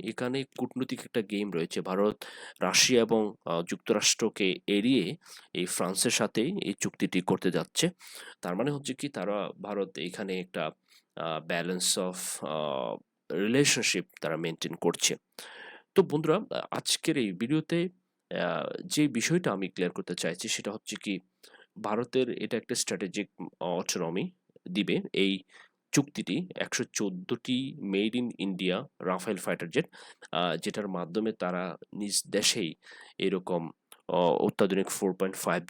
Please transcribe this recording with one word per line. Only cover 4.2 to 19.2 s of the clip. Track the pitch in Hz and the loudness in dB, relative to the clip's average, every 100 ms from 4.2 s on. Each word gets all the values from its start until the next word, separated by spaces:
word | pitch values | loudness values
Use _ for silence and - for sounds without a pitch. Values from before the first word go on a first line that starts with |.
| 110 - 95 - - | 2 2 0 0 2
এড়িয়ে | 101 117 131 90 160 - - - | 4 6 4 2 -4 -12 -20 -10
এই | - 90 | -4 -2
ফ্রান্সের | - 87 95 123 | 0 0 2 2
সাথেই | - 107 - 135 202 | 2 2 2 0 0
এই | - 101 | -4 -2
চুক্তিটি | 98 - 95 92 | -4 0 0 2
করতে | 90 95 95 | 2 2 2
যাচ্ছে। | 85 82 - 175 - - - - - | 0 -2 0 0 0 -16 -18 -18 -8
তার | 95 90 | -4 -2
মানে | 135 | -2
হচ্ছে | 143 147 | -2 -6
কি, | 127 143 | -6 -6
তারা, | 110 95 104 90 - | -4 -2 -2 -4 -8
ভারত | 98 101 95 - | -6 -4 -4 -4
এখানে | 87 90 98 92 | -6 -6 -4 -4
একটা, | 90 95 80 - _ - _ - | -4 -4 -4 -6 _ -20 _ -6
আহ, | 82 78 80 | -4 -4 -2
balance | 87 85 92 - 107 | -2 -2 0 0 0
of, | 92 92 - - - | 0 -4 -6 -6 -4
আহ, | 78 76 65 60 50 _ _ - | -2 -2 -2 -4 -6 _ _ -6
রিলেশনশিপ | 82 104 127 143 127 107 95 - - | -2 2 4 4 4 2 0 -2 -6
তারা | 78 80 | -4 -2
মেইনটেইন | 82 80 82 | -2 -4 -6
করছে। | 80 85 - - - _ - - - - - _ | 0 0 2 0 0 _ -20 -18 -16 -18 -18 _
তো | - | 4
বন্ধুরা, | 156 151 156 180 - - - | 4 4 2 2 0 -6 -4
আজকের | - - - - 147 | -4 0 0 2 2
এই | 107 | 0
ভিডিওতে, | 87 117 156 156 170 180 - _ _ - | 0 0 0 0 0 -2 -6 _ _ -8
আহ, | 90 87 82 - - - | -2 0 0 -2 -6 -2
যে | - 147 | 2 4
বিষয়টা | 117 | 2